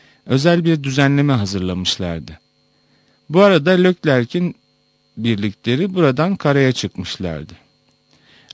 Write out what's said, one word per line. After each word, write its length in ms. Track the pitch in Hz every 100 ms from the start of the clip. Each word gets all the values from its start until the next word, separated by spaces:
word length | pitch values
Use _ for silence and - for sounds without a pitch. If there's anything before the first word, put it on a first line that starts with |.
| _ _ -
özel 380 | 135 156 175
bir 180 | 170 160
düzenleme 500 | 139 131 139 143 143
hazırlamışlardı. 1080 | 131 101 98 92 90 90 - 90 82 71 80 _ _ _ _ _ _ _ _ -
Bu 120 | 156
arada 300 | 202 180 147
Leclerc'in 840 | 185 185 180 165 131 117 175 175 - _ _ _ _ _ -
birlikleri 800 | 113 107 104 98 - 127 196
buradan 420 | 185 156 127 165 196
karaya 360 | 151 139 135
çıkmışlardı. 800 | 123 101 - 90 - 90 80 76 - _ _ _ _ _ _ _ _ _